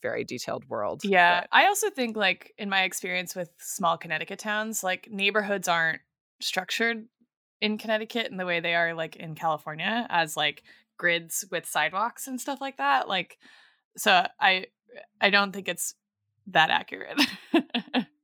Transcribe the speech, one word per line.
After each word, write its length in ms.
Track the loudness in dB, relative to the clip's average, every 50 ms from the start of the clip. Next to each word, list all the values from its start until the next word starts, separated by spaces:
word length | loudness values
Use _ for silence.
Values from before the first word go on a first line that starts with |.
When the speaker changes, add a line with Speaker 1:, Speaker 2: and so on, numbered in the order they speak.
Speaker 1:
very 220 | -6 -4 -4 -4 -4
detailed 400 | -6 -8 -8 -6 -6 -8 -8 -8 -8
world, 320 | -6 -4 -4 -4 -4 -4 0
Speaker 2:
Yeah. 380 | 4 6 6 6 6 6 2
Speaker 1:
but 80 | 2 4
Speaker 2:
I 140 | 6 6 6 6
also 220 | 4 2 -2 -2
think, 260 | -2 -2 -4 -4 -2
like, 380 | 0 0 0 0 -2 -6 -18 _ -12
in 120 | -6 -2
my 140 | 0 0 0
experience 520 | 0 -2 -6 -6 -4 -4 -4 -6 -6 -6
with 140 | -8 -8 -10 _ _
small 380 | -14 -12 -6 -2 0 0 0 0
Connecticut 420 | -4 -6 -6 -6 -6 -8 -10 -8
towns, 440 | -6 -4 -4 -4 -4 -4 -6 -4 -2
like, 240 | -2 -4 -4 -6 -10
neighborhoods 560 | -4 -2 0 2 2 2 2 0 -2 -2 0 0
aren't 320 | 2 2 2 0 -2 -4 _ _ _ _ _ _ _ _
structured 680 | -8 -4 -4 -4 -4 -2 -2 0 0 0 -2 -4 -8 -14 _ _ _ _ _ _ _ _ _ _
in 180 | -2 -2 -2 -2
Connecticut 540 | -2 -2 -2 -2 -2 -4 -4 -4 -4 -4
in 60 | -6 -6
the 80 | -2
way 160 | -2 0 0
they 120 | 0 2 2
are, 180 | 2 2 0 0
like, 240 | -4 -6 -8 -10 -12
in 180 | -12 -12 -8
California 680 | -4 -2 -2 -2 -2 -4 -8 -8 -4 -4 -2 -2 -2 -2 0
as, 280 | 0 0 0 0 0 -2
like, 260 | -2 -2 -2 -4 -12 -20 -20 _ _ _ _ -2
grids 460 | 0 2 2 0 -2 -4 -8 -8 -6 -6
with 140 | -6 -8 -6
sidewalks 600 | -4 -2 0 0 0 0 -2 -2 -2 -4 -8 -10 -10
and 120 | -10 -8
stuff 220 | -6 -8 -6 -6
like 160 | -8 -10 -6 -2
that. 320 | 0 2 2 2 2 0
Like, 280 | -2 -2 -2 -4 -10 _ -20 -20 -20 -20 -20 _ _ _ _ _ _ 0
so 280 | 4 6 6 6 6 2 0 2
I, 280 | 4 4 4 4 0 -6 _ _ _ _ -20 -20 -20 -20 _ 2
I 100 | 4 6
don't 220 | 6 6 4 2
think 160 | -2 -4 -6 -6
it's 280 | -4 -4 -6 -8 -8 _ _ _ _ _ _ _ _ _ _ 2
that 220 | 4 4 6 6
accurate 500 | 4 2 0 -4 -10 -12 -12 -4 0 0 0 0 0 -6 -4 0
<laughs> 560 | 0 0 0 0 -4 -8 -6 -4 -2 -2 -2 -4 _ _